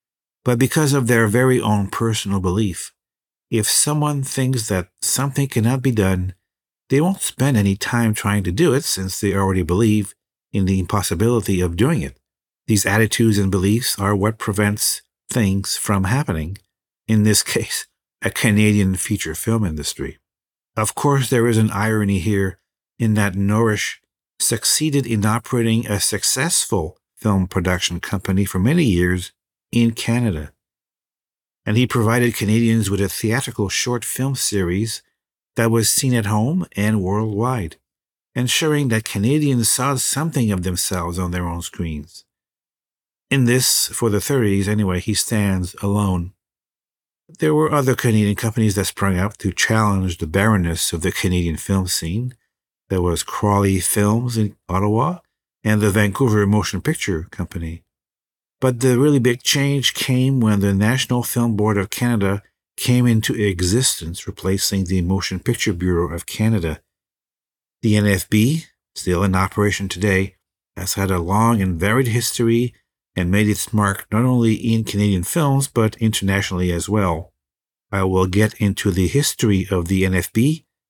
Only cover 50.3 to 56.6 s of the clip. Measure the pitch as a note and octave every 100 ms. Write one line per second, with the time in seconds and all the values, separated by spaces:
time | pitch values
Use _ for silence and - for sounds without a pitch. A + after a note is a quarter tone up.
50.3 | F2+ A2 G#2 E2+ E2+ - E2 F2+ - F#2+
51.3 | F2+ E2+ D#2 - G2 F2+ - E2 G2+ B2
52.3 | - _ _ _ _ - F#2+ F2 E2 -
53.3 | - G#2 G2+ G2+ F#2+ - G#2 G#2 A2+ B2
54.3 | A2+ G#2 - - F2+ G#2 A2 D3 F3+ _
55.3 | _ _ _ A2 G#2+ G#2 G2+ G#2 F#2+ A2+
56.3 | G#2+ G2+ G#2+